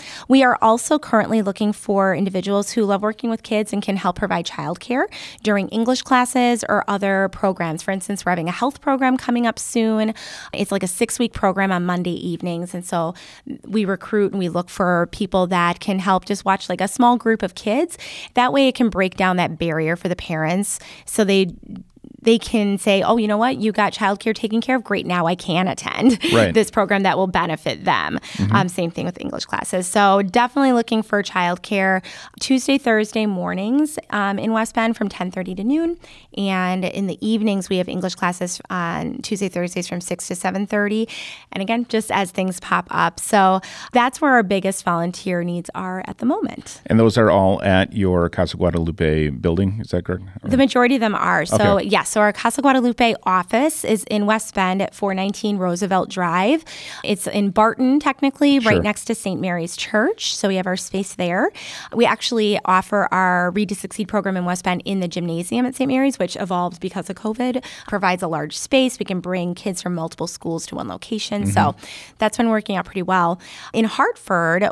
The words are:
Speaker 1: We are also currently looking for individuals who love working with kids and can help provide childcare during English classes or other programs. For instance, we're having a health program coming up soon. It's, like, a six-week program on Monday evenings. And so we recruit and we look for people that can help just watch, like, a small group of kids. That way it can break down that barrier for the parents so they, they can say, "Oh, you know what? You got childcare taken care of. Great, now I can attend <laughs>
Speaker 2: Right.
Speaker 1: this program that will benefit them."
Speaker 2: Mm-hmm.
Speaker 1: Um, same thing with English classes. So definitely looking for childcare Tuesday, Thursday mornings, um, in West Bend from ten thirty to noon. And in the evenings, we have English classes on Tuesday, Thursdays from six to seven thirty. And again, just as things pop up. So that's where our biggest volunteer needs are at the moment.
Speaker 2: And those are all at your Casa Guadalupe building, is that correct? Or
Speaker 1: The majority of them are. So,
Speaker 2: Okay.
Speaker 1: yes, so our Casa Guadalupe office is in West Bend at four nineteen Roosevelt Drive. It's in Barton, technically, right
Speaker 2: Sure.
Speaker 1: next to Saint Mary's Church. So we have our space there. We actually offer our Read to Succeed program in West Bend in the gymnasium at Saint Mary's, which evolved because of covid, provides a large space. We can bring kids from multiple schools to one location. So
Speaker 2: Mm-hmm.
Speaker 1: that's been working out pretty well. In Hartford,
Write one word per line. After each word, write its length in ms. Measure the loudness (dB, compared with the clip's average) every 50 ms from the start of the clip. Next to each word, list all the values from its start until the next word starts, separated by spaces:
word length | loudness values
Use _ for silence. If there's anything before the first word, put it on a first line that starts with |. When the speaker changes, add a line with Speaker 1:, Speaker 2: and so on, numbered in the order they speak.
| -18 -16 -16 -10 0 4
Speaker 1:
We 140 | 6 6 6
are 120 | 6 4 4
also 360 | 4 4 4 4 2 0 0 0
currently 440 | 2 2 2 2 2 2 0 0
looking 300 | 0 0 -2 0 -2 -2
for 420 | -2 -2 -2 0 2 2 2 2 2
individuals 560 | 0 0 0 -2 -2 -2 0 0 0 0 0
who 120 | 0 0 2
love 180 | 2 2 0
working 260 | 0 -2 -2 -2 -4 -4
with 120 | -4 -4
kids 300 | -4 -2 -2 -2 -2 -2
and 100 | -4 -4
can 140 | -2 -2 -2
help 200 | 0 0 -2 -2
provide 300 | -2 -2 -2 -2 -2 -2
childcare 600 | -4 -8 -6 -6 -6 -6 -6 -6 -4 -2 -2 -2 -2 -6 -10 -16 -16 -16 -4
during 260 | -2 0 0 2 0 -2
English 340 | -2 0 0 2 0 0
classes 640 | 0 0 2 2 2 2 2 2 2 2 2 0 0 0
or 160 | 0 0 0 0
other 400 | -2 -2 0 0 2 2 0 -2
programs. 500 | -2 -2 -2 0 0 0 -2 -4 -4 -4
For 80 | -4 -6
instance, 340 | -6 -4 -4 -6 -8 -4 -2
we're 60 | -2
having 180 | -2 -2 -2 -4
a 40 |
health 280 | -4 -2 -2 -2 -4 -2
program 360 | -2 0 0 2 2 2 2
coming 300 | 0 0 0 0 0 0
up 120 | 0 -2 -4
soon. 560 | -6 -2 0 2 2 2 2 2 0 0 -2 -6 -12 -16 -16 -16 -14 -8
It's, 180 | -6 -4 -2 -2
like, 120 | -2 -2
a 40 | -2 -2
six-week 440 | -2 -2 -2 -2 0 -2 -2 -2
program 400 | 0 0 0 0 2 2 0 0
on 120 | 0 0 0
Monday 280 | 0 0 -2 -2 -2
evenings. 640 | -4 -4 -4 -6 -6 -4 -4 -6 -4 -6 -6 -8 -8
And 100 | -10 -8
so 300 | -4 -2 -2 -2 -2 -4 -8 -14 -20 -20 -18 -14 -14 -14 -14 -8
we 180 | -4 -2 0 0
recruit 480 | 0 -2 -4 -4 -2 0 2 2 2
and 60 | 0 -2
we 100 | -2 -2
look 200 | -2 -4 -4 -4
for 400 | -4 -2 0 2 2 2 0 -2
people 340 | -2 -4 -4 0 2 0 2 2
that 320 | 2 2 2 2 0 -2
can 180 | -2 -2 -2 0
help 260 | 0 0 0 0 0
just 180 | -2 -6 -2 -2
watch, 240 | -2 -2 -2 -2 -4
like, 120 | -4 -2
a 80 | -2 -2
small 280 | 2 2 4 4 4
group 260 | 4 2 0 0 0
of 120 | -2 -4 -6
kids. 440 | -6 -4 -2 0 0 0 -2 -4 -10 -16 -16 -16 -16 -16 -2 0
That 180 | 2 2 4
way 160 | 4 4 4 4
it 60 | 4
can 140 | 2 2 2
break 260 | 2 0 0 0 0
down 200 | 2 2 2 2 2
that 200 | 0 0 -2 -2
barrier 380 | -2 -2 0 0 0 0 -2
for 120 | 0 2 0
the 80 | 0
parents 640 | 0 -2 -4 -2 0 0 0 0 0 0 -2 -6 -8 -10 -16 -20 -18 -12
so 200 | -4 0 2 4
they, 280 | 4 4 4 2 2 -2 -8 -16 -16 -16 -16 -18 _ _ _ -20 -20 -20 0
they 160 | 4 4 4 4
can 400 | 2 0 0 0 2 0 0 0
say, 240 | 2 2 4 4
"Oh, 160 | 4 4 2 2
you 100 | 2 2
know 80 | 2
what? 220 | 2 2 0 0 0
You 120 | -2 0
got 220 | 0 2 0 0
childcare 420 | 0 0 0 0 0 0 -2 -2 -2
taken 280 | -2 -2 -2 -2 -2
care 140 | 0 0 0
of. 60 | -2 -2
Great, 200 | -2 -4 -4 -2
now 220 | -2 -2 0 0
I 80 | 0 0
can 340 | -2 -2 -2 0 0 0 0
attend 500 | -2 -4 -6 -6 -2 2 4 4 4 4 2
<laughs> 80 | 2
Speaker 2:
Right. 220 | 4 4 4 4 4
Speaker 1:
this 160 | 2 2 2
program 320 | 2 0 0 2 2 2
that 160 | 2 2 2 2
will 80 | 0
benefit 580 | 0 0 0 0 0 -4 -4 -4 -6 -6 -2 0
them." 340 | 0 2 2 0 -2 -4 -6 -6 -8 -4
Speaker 2:
Mm-hmm. 220 | -2 0 2 2
Speaker 1:
Um, 120 | 2 2 0
same 200 | -2 -2 -4 -4
thing 140 | -4 -4 -6
with 160 | -6 -6 -8
English 240 | -8 -8 -8 -8 -6
classes. 420 | -6 -6 -6 -4 -4 -4 -4 -4
So 360 | 0 2 4 4 6 4 4
definitely 500 | 2 2 2 2 2 2 2 2 2 4
looking 300 | 4 2 2 2 0 -2
for 200 | 0 0 0 0
childcare 800 | 0 0 -2 0 0 0 -2 -4 -4 -2 0 2 2 2 2 0 0 -6 -12 -16 -18 -18 -12 -6
Tuesday, 380 | 0 0 2 2 2 2 2 2
Thursday 480 | 4 2 2 2 2 0 -2 -2 -2
mornings, 720 | 0 -2 -2 -4 -4 -4 -2 -2 0 2 2 2 0 -2 -8 -8 -6
um, 300 | -4 -2 0 0 -2 -2
in 140 | -2 0
West 220 | 0 0 0 0 0
Bend 220 | 0 0 0 0
from 140 | 0 -4 -4
ten 200 | -4 -4 -6 -6
thirty 240 | -4 -6 -6 -6 -6
to 80 | -4 0
noon. 340 | 0 0 2 0 -2 -4 -6 -10 -18 -20 -20 -20 _ -6 -4
And 460 | -2 0 0 0 0 0 0 0 -2
in 200 | -2 -2 -2 -2 -2
the 100 | -2 -2 0
evenings, 420 | 0 2 2 2 2 0 0 0 0
we 80 | 0
have 140 | 0 0 -2
English 240 | -4 -4 -4 -6 -2
classes 440 | -2 -2 -2 0 -2 -4 -6 -6 -10 -8 -8
on 480 | -6 -4 -4 -4 -4 -4 -4 -6 -6 -8
Tuesday, 300 | -8 -6 -4 -4 -4 -4
Thursdays 360 | -2 -4 -4 -4 -4 -6 -6
from 140 | -6 -6 -8
six 260 | -6 -6 -8 -8 -6 -8
to 60 | -6
seven 320 | -4 -4 -2 -2 -2 -2
thirty. 400 | -2 0 0 0 0 0 -2 -2 -4 -6 -10 -14 -14 -16 -18 -16 _
And 80 | -2 -2
again, 240 | 0 0 0 -2 -2 0
just 200 | -2 -2 0 0
as 200 | 0 0 0 0
things 280 | -2 -2 -2 -2 -4 -6
pop 280 | -4 -2 0 0 0 -2
up. 300 | 0 0 0 0 0 -4
So 400 | -2 2 4 6 6 6 4 2 0 -6 -14 -16 -8 -2
that's 300 | 2 2 2 2 0 0
where 100 | 2 4
our 100 | 4 4
biggest 400 | 4 4 0 0 0 -2 -4 -2
volunteer 640 | -2 -2 0 0 0 -2 -4 -6 -4 -4 -2 -2 -2
needs 240 | -2 -4 -4 -6 -8 -8
are 280 | -8 -8 -6 -6 -8 -8
at 120 | -10 -8 -2
the 80 | 0
moment. 540 | 0 0 0 -2 -4 -6 -10 -14 -16 -16 -12 -2
Speaker 2:
And 120 | 2 4 6
those 200 | 6 6 6 6
are 120 | 6 6
all 320 | 6 6 6 4 2 2
at 300 | 2 4 4 4 4 2
your 380 | 0 0 2 2 4 4 2 2
Casa 260 | 2 0 0 0 0
Guadalupe 720 | 0 0 2 2 2 0 -2 0 0 2 2 4 2 2 0
building, 500 | 0 0 0 0 2 2 2 0 0 -4
is 80 | -4 -4
that 160 | -4 -4 -2
correct? 160 | -4 -6 -6 -8 -12 -16 -10
Or 60 | -4 0
Speaker 1:
The 80 | 4
majority 380 | 4 4 4 4 4 4 4 2
of 60 | 2
them 120 | 2 0 0
are. 300 | 0 0 2 2 2 2
So, 320 | 2 2 4 4 4 4
Speaker 2:
Okay. 100 | 2 2
Speaker 1:
yes, 240 | 2 2 0 0 0 2
so 60 | 2
our 120 | 2 2
Casa 280 | 2 0 -2 -2 0 2
Guadalupe 520 | 2 4 4 4 2 2 2 2 2 2 2 0 0
office 600 | 0 0 2 2 0 0 2 2 2 0 -2 -2
is 200 | 0 0 0 0
in 220 | -2 -2 0 2
West 280 | 2 2 0 -2 -4 -2
Bend 260 | -2 0 0 0 0
at 120 | -2 -4 -4
four 200 | -4 -4 -2 -2
nineteen 420 | -2 -2 -4 -4 -4 -2 -2 -2 0
Roosevelt 500 | 0 -2 -2 -2 0 0 0 0 0 -2
Drive. 560 | -4 -4 -2 0 2 2 2 2 2 0 -2 -6 -16 -16 -14 -14 -14 -8 -4
It's 220 | -4 -4 -2 -4 -2
in 220 | -2 0 0 2
Barton, 500 | 4 4 4 4 4 2 2 2 2 2
technically, 580 | 2 0 0 0 0 0 2 4 4 4 4 4
right 160 | 4 4 4
Speaker 2:
Sure. 80 | 4
Speaker 1:
next 220 | 2 0 -2 -4 -4
to 80 | -6 -6
Saint 260 | -4 -4 -4 -4 -4
Mary's 360 | -2 -2 -2 -4 -4 -6 -6
Church. 580 | -8 -6 -2 0 0 2 0 0 -2 -4 -6 -4
So 140 | -2 0 0
we 80 | 0
have 100 | 0 0
our 100 | -2 -2
space 380 | -4 -4 -6 -4 -4 -4 -4 -6
there. 360 | -4 -2 0 0 0 0 0 -2 -6 -12 -14 -14 -14 -14 -4
We 120 | 0 2 2
actually 520 | 2 2 0 -2 -2 0 2 2 2 0 0 2
offer 440 | 2 2 2 2 2 0 0 2 2
our 380 | 2 2 2 2 2 2 2 0
Read 160 | 0 0 -2 -2
to 40 | -4
Succeed 320 | -6 -8 -8 -8 -8 -6 -4
program 280 | -2 -2 -2 -2 -2
in 80 | -2 -2
West 200 | -2 -4 -2 -2
Bend 180 | -2 -2 -2 -2
in 140 | -4 -2 -2
the 80 | -2 -4
gymnasium 580 | -4 -4 -4 -2 -2 -4 -4 -2 0 0 0
at 80 | -2 -2
Saint 120 | -2 0 0
Mary's, 300 | 2 2 2 2 0 0
which 180 | -2 -4 -4
evolved 440 | -6 -4 -2 -2 -2 -2 -2 -4 -6
because 300 | -10 -8 -8 -8 -8 -8
of 60 | -10
covid, 460 | -6 -6 -6 -4 -2 -2 -2 -2 -4 -6 -10 -14 -18 -8 -6
provides 340 | -2 0 2 2 2 0
a 60 | 0 -2
large 280 | -2 -4 -4 -6 -8
space. 420 | -10 -2 2 2 4 4 2 0 -4
We 60 | -6
can 160 | -4 -4 -4
bring 340 | -4 -4 -4 -2 -2 -4 -6
kids 280 | -6 -6 -6 -6 -4
from 120 | -4 -6 -4
multiple 320 | -4 -6 -8 -8 -8 -8
schools 400 | -8 -8 -8 -6 -6 -6 -6 -6
to 80 | -8 -8
one 120 | -8 -8 -8
location. 580 | -10 -12 -10 -8 -8 -6 -6 -4 -4 -2 -2
So 140 | 0 2 4
Speaker 2:
Mm-hmm. 240 | 2 2 0 -4 -10 -18 -18 -18 -20 -20 -4 -2
Speaker 1:
that's 180 | -2 0 2
been 120 | 2 2 2
working 280 | 2 0 0 -2 -4
out 80 | -4 -4
pretty 160 | -4 -6 -4
well. 360 | -2 0 2 2 2 2 0 -2 -6 -14 -18 -18 -14 -4
In 120 | 0 0 0
Hartford, 800 | 2 2 2 0 0 0 -4 -4 -2 0 2 2 2 2 2 2 0